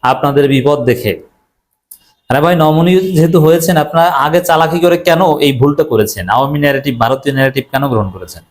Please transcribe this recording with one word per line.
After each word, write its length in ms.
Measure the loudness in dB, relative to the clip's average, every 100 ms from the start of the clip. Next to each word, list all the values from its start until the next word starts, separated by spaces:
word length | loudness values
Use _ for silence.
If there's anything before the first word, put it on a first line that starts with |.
| -2
আপনাদের 340 | -2 0 0 2
বিপদ 260 | 2 0 0 0
দেখে। 240 | -2 -2 -6 -10 _ _ _ _ _ _ -20 _ _ _
আরে 120 | -2 0
ভাই, 100 | 0
নমনীয় 360 | 2 2 2 2 0 0
যেহেতু 220 | 2 4 4
হয়েছেন, 300 | 2 2 0
আপনারা 320 | 0 0 2 2 0
আগে 140 | 0 0
চালাকি 300 | 0 2 2
করে 180 | 2 2 2
কেন 140 | 2 2 2 0
এই 60 | 2
ভুলটা 240 | 0 0 0
করেছেন? 340 | 0 -2 -4 -2
আওয়ামী 300 | 0 0 0
ন্যারেটিভ, 340 | 0 -2 -4 -2
ভারতীয় 300 | -2 -2 -4 0
ন্যারেটিভ 280 | 0 -2 -6
কেন 100 | -4 -2
গ্রহণ 180 | -2 -4 -8
করেছেন? 280 | -18 -20 _